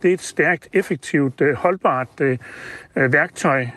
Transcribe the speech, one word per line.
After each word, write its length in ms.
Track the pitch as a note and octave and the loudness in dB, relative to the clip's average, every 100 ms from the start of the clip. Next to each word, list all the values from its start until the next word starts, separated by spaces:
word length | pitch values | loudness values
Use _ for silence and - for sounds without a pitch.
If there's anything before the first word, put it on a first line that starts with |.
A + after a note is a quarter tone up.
Det 80 | F3+ | 0
er 40 | |
et 80 | F#3 | 0
stærkt, 460 | - - D#3 E3+ - | -2 -2 0 0 -2
effektivt, 680 | F#3 G3 C#3+ - D#3 C#3 - | -2 -2 -4 -2 0 0 0
øh, 140 | D3 B2+ | 0 2
holdbart, 520 | F3 F#3 G3+ C3 B2+ - | 0 0 0 0 -4 -2
øh, 160 | C#3 B2+ - - - - - - | -2 -2 -6 -18 -16 -18 -8 0
øh, 180 | C3 | 2
værktøj, 540 | C#3+ F3 - E3 C3+ A#2+ | 2 0 -2 0 0 -2